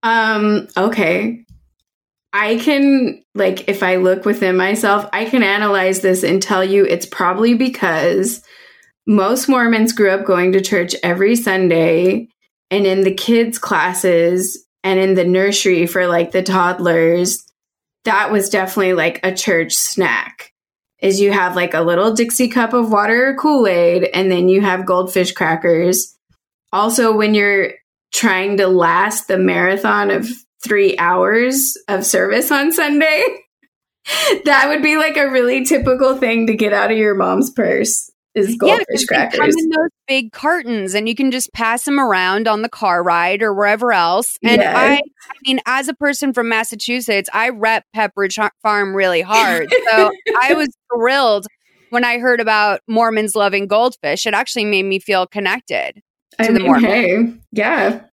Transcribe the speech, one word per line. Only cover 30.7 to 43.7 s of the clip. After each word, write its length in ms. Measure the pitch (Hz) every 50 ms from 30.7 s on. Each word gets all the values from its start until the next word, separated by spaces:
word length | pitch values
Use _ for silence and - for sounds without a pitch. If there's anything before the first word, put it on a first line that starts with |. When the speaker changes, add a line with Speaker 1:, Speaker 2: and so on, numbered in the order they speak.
| 214 202 196 190 - -
Speaker 1:
hours 760 | 170 170 180 185 185 196 214 226 240 254 262 269 269 - - - - -
of 160 | 202 190 214
service 460 | - - 185 185 196 208 233 294 - 302
on 180 | 277 277 320
Sunday, 540 | 320 - 320 294 294 294 320 311 311 302 440 508 381 - _ _ _ _ _ _ _ _
<laughs> 640 | _ _ _ _ _ - 622 640 640 587 415 - -
that 220 | 294 285 269 262 285
would 140 | 302 294 269
be, 140 | 302 302 311
like, 180 | 311 311 302
a 120 | 302 285 277
really 340 | 262 254 240 240 254 269 262
typical 520 | 262 320 269 - 269 254 254 277 262 262
thing 300 | 262 262 233 226 226 226
to 80 | 220 220
get 180 | 202 220 208 208
out 200 | 202 202 208 220
of 60 | 220
your 160 | 214 208 202
mom's 360 | 190 185 185 185 190 262 -
purse 560 | - - 214 175 - - - 233 - - - - _ _ _ _ _
is 140 | 220 196 208
Speaker 2:
Yeah, 60 | 233 233
Speaker 1:
goldfish 280 | - - 220 480 392
Speaker 2:
'cause 200 | - - - - -
they 80 | -
come 140 | - 294 -
Speaker 1:
crackers. 260 | - - 880 - 302 330
Speaker 2:
in 100 | 320 320
those 180 | 320 311 320 339 _ _ _
big 240 | - 269 262 247 220
cartons, 640 | _ - - 294 339 349 277 233 240 214 196 190 180
and 140 | 208 214 226
you 80 | 233
can 160 | - 262 269 240
just 200 | 254 247 - _
pass 360 | - 233 220 233 247 - 285
'em 100 | 285 285
around 480 | 269 240 202 185 185 185 190 208 226
on 160 | 220 214 208 220
the 60 | 233
car 340 | - - 220 190 175 170 175
ride 400 | 180 170 170 170 180 202 202 226
or 100 | 220 202
wherever 400 | 196 208 208